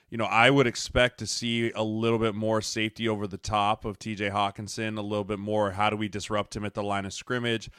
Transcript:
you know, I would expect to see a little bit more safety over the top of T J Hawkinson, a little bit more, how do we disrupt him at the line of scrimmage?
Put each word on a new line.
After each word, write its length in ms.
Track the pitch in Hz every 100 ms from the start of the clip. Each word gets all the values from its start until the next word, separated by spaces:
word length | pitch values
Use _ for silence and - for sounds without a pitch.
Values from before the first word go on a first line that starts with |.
| -
you 100 | 113
know, 80 | 101
I 240 | 107 123
would 180 | 139 123
expect 500 | - - 127 123 -
to 80 | 107
see 460 | - 120 117 113
a 100 | 107
little 380 | 110 110 113 113
bit 140 | 113
more 260 | 104 110 110
safety 480 | 104 113 107 - 113
over 180 | 107 101
the 120 | 92
top 460 | - 107 101 110
of 140 | 113 98
T 160 | 113
J 140 | 101 101
Hawkinson, 680 | 101 101 98 104 - 110 107
a 40 |
little 220 | 104 104
bit 140 | 98 104
more, 340 | 104 107 101
how 180 | 92 107
do 60 | 107
we 100 | 107
disrupt 480 | 98 - 104 101
him 100 | 113
at 100 | 104
the 80 | 110
line 240 | 101 101 98
of 60 |
scrimmage? 580 | - - 123 120 113 -